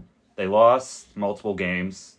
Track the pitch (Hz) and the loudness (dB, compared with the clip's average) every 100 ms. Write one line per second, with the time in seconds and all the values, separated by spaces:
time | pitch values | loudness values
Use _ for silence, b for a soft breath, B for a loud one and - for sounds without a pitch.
0 | - _ _ - 95 107 117 131 127 - | -20 _ _ -8 0 4 6 4 -2 -16
1 | - 104 101 104 107 95 90 90 95 92 | -16 -6 -6 -4 -6 -4 -4 -4 -6 -10
2 | - | -20